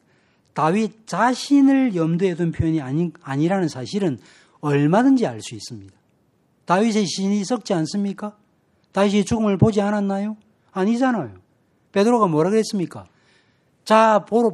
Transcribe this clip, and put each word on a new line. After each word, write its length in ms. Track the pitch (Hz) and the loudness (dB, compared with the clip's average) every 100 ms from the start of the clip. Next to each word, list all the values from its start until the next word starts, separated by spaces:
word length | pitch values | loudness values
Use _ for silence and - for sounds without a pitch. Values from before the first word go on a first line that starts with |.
| _ _ _ _ _ | _ _ _ _ _
다윗 540 | - 156 202 220 - - | -2 0 0 -2 -6 -10
자신을 880 | 175 240 247 - 285 269 269 254 180 | -2 0 0 2 4 6 4 0 0
염두에 400 | 160 170 190 165 | 0 0 -2 0
둔 160 | 170 | -4
표현이 300 | 156 165 160 | -2 -2 -2
아니, 300 | 131 147 170 - | -2 -4 -4 -6
아니라는 480 | - 135 165 196 165 | -8 -2 0 0 -2
사실은 500 | 131 120 202 185 120 - _ _ - | -6 -8 -4 -4 -4 -12 _ _ -10
얼마든지 680 | 151 143 147 196 262 269 180 | -2 0 2 4 4 2 0
알 160 | 113 | -6
수 140 | - 110 | -14 -14
있습니다. 380 | - 110 98 _ _ _ _ _ _ _ - | -16 -18 -20 _ _ _ _ _ _ _ -2
다윗의 400 | 180 226 214 185 | 0 2 0 -2
신이 380 | - 196 208 180 | -2 -2 -2 -2
썩지 280 | 247 - | -6 -2
않습니까? 640 | 180 156 202 202 196 208 - _ _ _ _ _ | -2 -2 -4 -6 -8 -12 -14 _ _ _ _ _
다윗이 320 | 190 202 208 | -2 2 2
죽음을 340 | 190 226 214 190 | 0 0 0 4
보지 220 | 214 208 | 2 2
않았나요? 560 | 202 208 196 196 208 214 _ _ _ | -2 -2 -4 -4 -6 -10 _ _ _
아니잖아요. 640 | 196 190 233 262 226 120 92 _ _ _ _ _ | -4 -2 0 0 -2 -6 -14 _ _ _ _ _
베드로가 340 | 196 214 240 196 | 0 2 4 2
뭐라 220 | 151 175 | 2 2
그랬습니까? 560 | 220 214 202 165 107 92 _ _ _ _ _ _ _ | 0 0 -4 -6 -10 -20 _ _ _ _ _ _ _
"자, 420 | - 220 220 208 - | 2 4 4 2 2
보러, 220 | 220 233 | 0 0